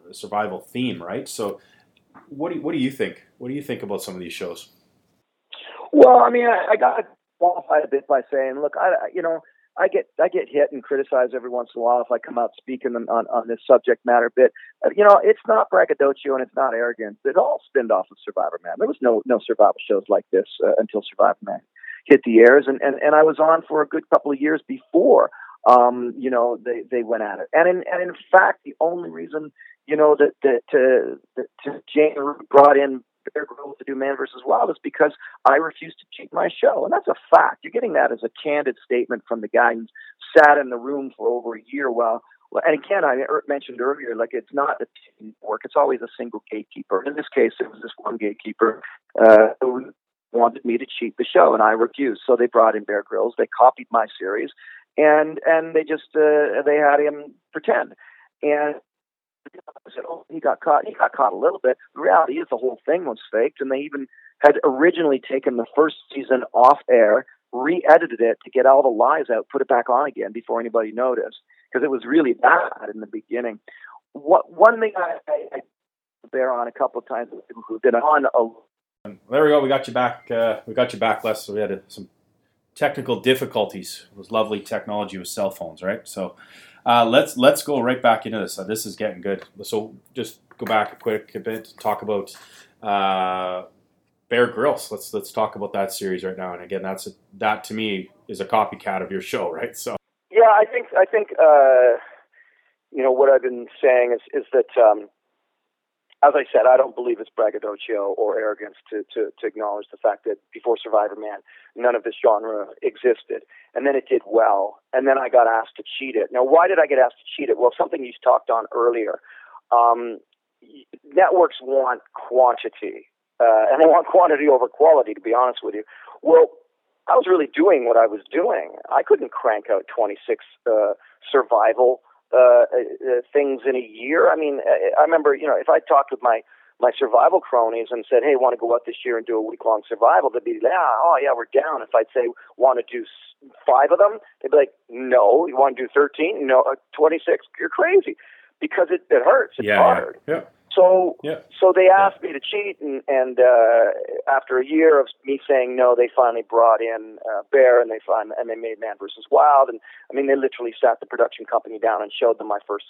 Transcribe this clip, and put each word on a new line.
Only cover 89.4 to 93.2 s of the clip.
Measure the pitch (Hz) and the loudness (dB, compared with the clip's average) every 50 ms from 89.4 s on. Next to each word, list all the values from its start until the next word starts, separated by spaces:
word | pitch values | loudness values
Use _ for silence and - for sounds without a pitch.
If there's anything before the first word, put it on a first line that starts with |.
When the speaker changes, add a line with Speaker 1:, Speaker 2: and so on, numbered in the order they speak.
| - _ _ 98 101 | -10 _ _ -20 -12
Speaker 1:
So | - - 107 107 110 - 95 _ _ _ | -8 -8 -8 -8 -10 -18 -20 _ _ _
just | 127 110 - - _ _ _ _ | -12 -12 -12 -14 _ _ _ _
go | _ - | _ -6
back | 101 110 107 - - - | -2 -2 -2 -2 -4 -10
a | |
quick | _ - 117 107 104 - _ _ | _ -6 -6 -6 -6 -8 _ _
a | 104 | -12
bit, | 95 117 110 110 - - _ - | -10 -10 -10 -10 -14 -20 _ -8
talk | - 110 104 - | -6 -6 -6 -4
about, | - 104 107 98 95 - - - - _ _ - - _ _ _ | -6 -6 -6 -6 -6 -10 -18 -20 -20 _ _ -20 -20 _ _ _
uh, | 113 107 101 101 98 98 95 95 | -6 -4 -2 -2 0 -2 -2 -2